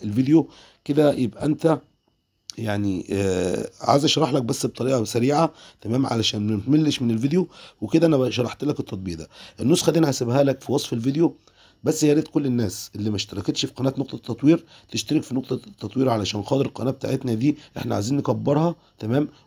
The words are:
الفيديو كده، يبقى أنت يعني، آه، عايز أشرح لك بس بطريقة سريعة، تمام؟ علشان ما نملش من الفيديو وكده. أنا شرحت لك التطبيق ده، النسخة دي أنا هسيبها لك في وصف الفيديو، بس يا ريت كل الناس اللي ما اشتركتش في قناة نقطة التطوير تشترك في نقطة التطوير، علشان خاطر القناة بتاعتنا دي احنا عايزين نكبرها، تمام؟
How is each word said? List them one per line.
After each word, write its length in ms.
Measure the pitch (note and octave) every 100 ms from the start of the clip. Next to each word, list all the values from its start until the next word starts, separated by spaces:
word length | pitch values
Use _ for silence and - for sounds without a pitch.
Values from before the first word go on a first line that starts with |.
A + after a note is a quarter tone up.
الفيديو 460 | G#2+ G#2+ C3 D#3+ C#3 - - _
كده، 300 | - C#3+ D3
يبقى 320 | - A#2 - D3
أنت 340 | C#3 E3 D3+ _ _ _ _ _ _ _ -
يعني، 480 | A2 G#2 G2+ F#2 -
آه، 580 | G2 G2 F2+ F2+ - - -
عايز 240 | A#2 C#3 D3
أشرح 280 | D3 D3+
لك 100 | C#3
بس 220 | A#2 C3+ B2
بطريقة 380 | - A#2+ C3
سريعة، 500 | G#2 A#2 B2 D3 D#3+ - - _
تمام؟ 240 | G#2 B2 C3+
علشان 420 | A#2 G#2+ G#2 G#2
ما 140 | G#2 A#2
نملش 340 | D#3 D3+ -
من 100 | A#2
الفيديو 360 | A2 C#3 F3 F3 - - -
وكده. 260 | G#2+ D#3+ E3
أنا 220 | C#3 B2
شرحت 340 | - A#2 -
لك 160 | C#3+ C#3+
التطبيق 380 | - G2+ F#2 D#2+
ده، 120 | D2+ - - -
النسخة 320 | A#2+ F3 E3
دي 80 | D#3+
أنا 100 | D3+
هسيبها 340 | C3 A#2 C3+
لك 180 | C#3 C3
في 100 | -
وصف 220 | B2+ -
الفيديو، 440 | A#2+ B2+ C#3+ D#3+ - _ _ - _
بس 200 | C#3+ D#3
يا 100 | D3+
ريت 140 | D3 D3+
كل 180 | D#3 C#3
الناس 460 | A#2+ G2+ - - G#2
اللي 140 | G#2+
ما 60 | G2+
اشتركتش 500 | - F#2+ G#2+ D3 -
في 80 |
قناة 200 | - C3 C3+
نقطة 180 | C3+ B2
التطوير 500 | - A2+ C#3+ E3+ - - -
تشترك 320 | - - D3+
في 120 | - B2+
نقطة 180 | C3+
التطوير، 560 | A#2+ - - G#2+ B2+ C3
علشان 340 | A2+ F#2+ G#2
خاطر 220 | G2 C3+ C3+
القناة 260 | - A#2+
بتاعتنا 420 | C3 - C3 C3
دي 240 | A2 C#3+ D3 - -
احنا 180 | - G#2+
عايزين 220 | G#2+ C#3+
نكبرها، 580 | - A2 A2 D3 E3+ E3 _ -
تمام؟ 280 | A2 C3+ D3+ -